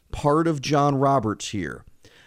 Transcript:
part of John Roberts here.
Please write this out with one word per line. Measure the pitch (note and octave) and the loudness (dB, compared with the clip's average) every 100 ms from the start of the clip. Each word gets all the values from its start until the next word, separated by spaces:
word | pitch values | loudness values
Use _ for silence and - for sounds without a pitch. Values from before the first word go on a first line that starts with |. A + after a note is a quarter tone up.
| _ | _
part | - D3 D3+ E3 | -2 2 2 2
of | D3+ | -2
John | B2+ D3 C#3+ C#3 | 0 2 2 2
Roberts | C#3 C3+ G#2+ G2+ - | 2 2 0 -4 -6
here. | G#2 D#2 - - - - - | -6 -8 -10 -18 -20 -20 -20